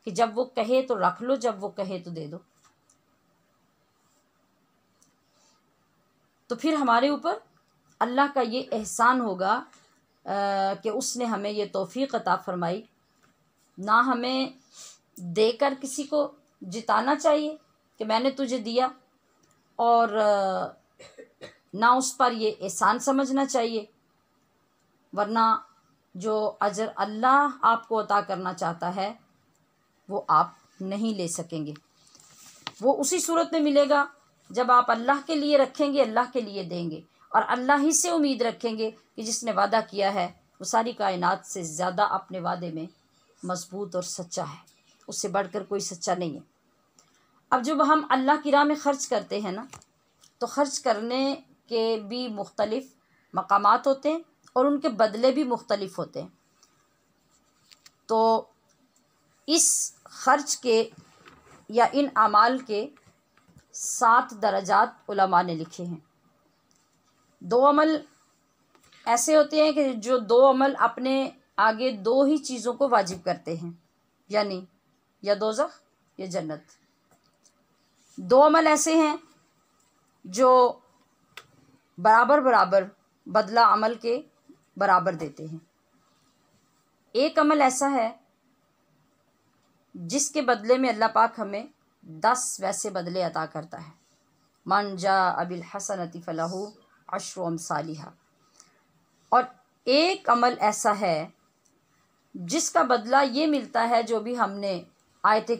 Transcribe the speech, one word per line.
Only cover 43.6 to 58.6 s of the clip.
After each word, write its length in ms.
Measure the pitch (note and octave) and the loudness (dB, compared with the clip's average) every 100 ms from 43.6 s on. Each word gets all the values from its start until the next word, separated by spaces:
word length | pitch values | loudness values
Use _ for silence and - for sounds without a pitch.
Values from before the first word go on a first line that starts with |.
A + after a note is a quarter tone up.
| - F#3+ G3+ F3+ | -10 -12 -8 -8
और 80 | |
सच्चा 400 | F3 - F3 - | -8 -10 -10 -8
है, 160 | D3 D3+ _ _ _ _ - | -10 -12 _ _ _ _ -14
उससे 220 | - G3+ | -8 -4
बढ़कर 340 | F#3+ F#3 G3+ | -4 -4 -8
कोई 160 | F#3+ G3+ | -8 -8
सच्चा 360 | E3+ F3 G3+ F3+ | -8 -8 -6 -4
नहीं 200 | E3+ C3+ | -6 -8
है। 80 | - _ _ _ _ _ _ _ _ _ _ | -16 _ _ _ _ _ _ _ _ _ _
अब 100 | B3+ | -2
जब 200 | A#3+ D4 | 0 0
हम 260 | D4 D#4 D4+ | 2 2 2
अल्लाह 260 | C4 C4 D4+ | 0 2 0
की 140 | D4 | 2
राह 120 | C#4+ | 4
में 140 | D4 D4 | 4 0
ख़र्च 280 | C#4+ C#4 - | -2 -2 -2
करते 340 | A3 F3+ G3+ | -4 -4 -6
हैं 120 | G#3 | -6
ना, 160 | G3 C4 - _ _ _ _ _ _ | -10 -12 -20 _ _ _ _ _ _
तो 60 | A#3+ | -4
ख़र्च 300 | C4+ C#4+ - | -2 -2 -2
करने 560 | B3 G#3 A#3 B3+ C4+ C#4 - _ - | -2 -2 -2 -2 -2 -4 -10 _ -6
के 280 | A3+ A3+ A3 | -2 0 -2
भी 280 | G3+ B3 B3+ | -6 -8 -8
मुख्तलिफ 640 | G#3 G3 - G#3+ A#3+ - _ _ _ _ | -8 -8 -4 -4 -4 -8 _ _ _ _
मकामात 540 | F#3 F3+ G3+ G3+ B3 C#4 | -6 0 2 4 4 2
होते 240 | C4+ D4 | 0 -2
हैं 120 | E4 - _ _ B3+ | -4 -8 _ _ 0
और 120 | C#4 | 2
उनके 220 | C#4+ D4+ | 0 -2
बदले 420 | G#3+ G#3+ G#3+ C4 | 0 0 2 2
भी 120 | C4 | 2
मुख्तलिफ 540 | B3+ A#3 - G3+ F#3+ - | -2 -4 -4 -4 -4 -8
होते 240 | D3 - | -10 -10
हैं। 120 | F3+ _ _ _ _ _ _ _ _ _ _ _ _ _ _ - - _ - | -14 _ _ _ _ _ _ _ _ _ _ _ _ _ _ -20 -20 _ -2
तो 400 | A3 A3+ A3 - _ | 2 4 2 -2 _